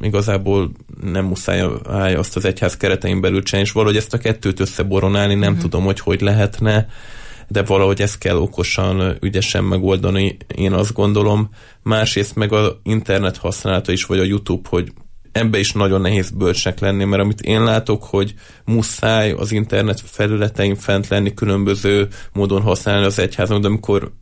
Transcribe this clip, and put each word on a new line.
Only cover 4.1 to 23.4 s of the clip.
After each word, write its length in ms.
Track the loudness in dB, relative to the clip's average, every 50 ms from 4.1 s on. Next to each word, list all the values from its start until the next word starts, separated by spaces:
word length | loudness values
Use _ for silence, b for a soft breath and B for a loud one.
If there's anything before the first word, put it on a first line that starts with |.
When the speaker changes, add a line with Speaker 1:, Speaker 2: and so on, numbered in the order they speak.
| -4
Speaker 1:
a 40 | -2
kettőt 420 | -2 -2 -2 0 -2 -2 0 0
összeboronálni, 760 | -2 -2 -2 -2 -2 0 0 2 2 2 2 2 2 2 2
nem 180 | 2 2 2 2
Speaker 2:
Mhm. 80 | 2
Speaker 1:
tudom, 240 | 0 0 0 0 0
hogy 160 | 0 0 -2
hogy 200 | 0 -2 0 2
lehetne, 640 | 2 2 4 4 2 2 0 0 0 2 2 2 2 0 B B B B B B B B B B B B
de 140 | -2 0 0
valahogy 380 | 2 4 4 4 4 2 2
ezt 180 | 0 -2 -2 -2
kell 180 | -2 0 0
okosan, 640 | 0 0 0 -2 -2 -4 -2 -2 0 0 0 0 0
ö, 120 | 0 0 -2 -2
ügyesen 440 | -2 -2 -2 0 -2 0 0 0 0
megoldani, 720 | 0 0 2 2 2 2 2 2 2 2 2 0 0 -2 -6 -10 -10 -6
én 180 | -2 0 0 2
azt 200 | 2 0 0 0
gondolom. 560 | 0 2 2 2 2 2 2 2 2 0 -2 B B B B B B B
Másrészt 520 | 0 0 2 2 0 0 0 -2 -2 -2
meg 180 | -2 -2 0 2
az 200 | 2 2 2 0 -2 -2
internet 540 | -2 -2 0 0 0 0 0 0 -2 -2
használata 560 | -4 -4 -6 -4 -4 -2 0 0 0 0 0 -2
is, 120 | -2 -2
vagy 140 | 0 0 0
a 60 | 2
YouTube, 440 | 2 0 0 -2 -2 -4 -4 -2 -2
hogy 240 | -2 -2 -2 -4 -8 -16 -20 -20 -20 -20 -12 -6 -2
ebbe 220 | 0 0 2 2 2
is 140 | 0 0 0
nagyon 280 | 0 2 2 2 2
nehéz 300 | 2 2 2 0 0 -2
bölcsnek 500 | -2 0 0 0 2 0 0 -2 -2 -2
lenni, 240 | 0 0 0 0 2
mert 180 | 2 2 2 2
amit 180 | 2 0 -2
én 220 | -2 0 2 2 2
látok, 420 | 2 2 2 0 0 -2 -2 -2
hogy 300 | -2 0 0 0 -2 -4 B B B B B B
muszáj 680 | B 0 0 0 0 -2 -2 0 2 2 4 2 2 0
az 200 | -2 -2 -2 -2
internet 480 | -2 0 0 0 0 2 0 0 -4 -6
felületein 720 | -8 -4 -2 0 0 0 0 0 0 0 0 0 0 0
fent 320 | -2 -2 0 0 0 0 0
lenni, 260 | 0 0 0 0 -2
különböző 720 | -2 0 0 2 2 2 2 2 2 2 2 2 2 2 0 B B B B B
módon 300 | -2 0 2 2 2 2
használni 420 | 2 0 0 0 0 2 2 2
az 140 | 2 2 0
egyháznak, 420 | 0 -2 0 -2